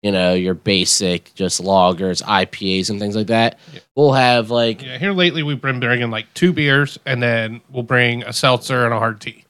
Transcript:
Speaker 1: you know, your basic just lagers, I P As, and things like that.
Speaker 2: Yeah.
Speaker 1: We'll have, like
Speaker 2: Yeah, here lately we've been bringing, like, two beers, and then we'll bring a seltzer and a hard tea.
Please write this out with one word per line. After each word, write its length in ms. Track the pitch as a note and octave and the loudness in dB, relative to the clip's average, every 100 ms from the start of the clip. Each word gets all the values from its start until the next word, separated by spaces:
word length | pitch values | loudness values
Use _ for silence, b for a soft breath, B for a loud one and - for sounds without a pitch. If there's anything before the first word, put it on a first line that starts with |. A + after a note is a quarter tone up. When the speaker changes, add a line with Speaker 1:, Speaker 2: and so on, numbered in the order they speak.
Speaker 1:
you 120 | G#2 | -2
know, 200 | F#2+ F2+ | 0 2
your 220 | F#2 F#2 | 2 0
basic 800 | F2 - G2 F2+ - F#2+ F2 _ | -2 0 2 2 0 0 -2 _
just 260 | - F#2 - | -6 -4 -4
lagers, 640 | F#2 G2 F2+ F2 F#2+ F2 | 2 4 4 2 -2 -4
I 200 | - G2+ | 0 0
P 340 | F#2+ - G2 F#2+ | 0 -4 -2 -2
As, 100 | F#2 | -2
and 120 | G2+ | -4
things 160 | G#2 G#2 | -4 -4
like 100 | G#2+ | 0
that. 320 | A2+ A2+ - B | 2 0 -2 B
Speaker 2:
Yeah. 60 | B B - | B B 2
Speaker 1:
We'll 160 | C#3+ | 4
have, 360 | C3 B2 A#2+ A2 | 4 2 2 0
like 320 | A#2+ A#2 A2 | 0 0 -2
Speaker 2:
Yeah, 160 | C3 B2+ | -12 -6
here 140 | F#3+ | -4
lately 300 | F#3+ F3 E3 | 2 0 0
we've 180 | D3 C3+ | -4 -4
been 200 | C3+ B2+ | -4 -2
bringing, 320 | B2 B2 A#2+ | -2 -2 -2
like, 200 | A2 A2 | -6 -8
two 180 | - F3+ | 0 0
beers, 480 | D#3 D3 C#3 C#3+ - | 2 2 2 2 -4
and 160 | - B2+ | -6 -2
then 420 | A#2+ A#2 A2 A#2 _ | 0 0 -2 -8 _
we'll 140 | B2+ | -10
bring 400 | A#2+ B2+ A#2+ A#2+ | 0 2 2 0
a 100 | A#2 | -6
seltzer 520 | A2+ C3+ B2 - B2+ | 0 2 2 0 0
and 100 | A#2+ | 0
a 40 | A2+ | 0
hard 200 | A2+ G#2+ | -2 -4
tea. 240 | B2 - _ | -14 -16 _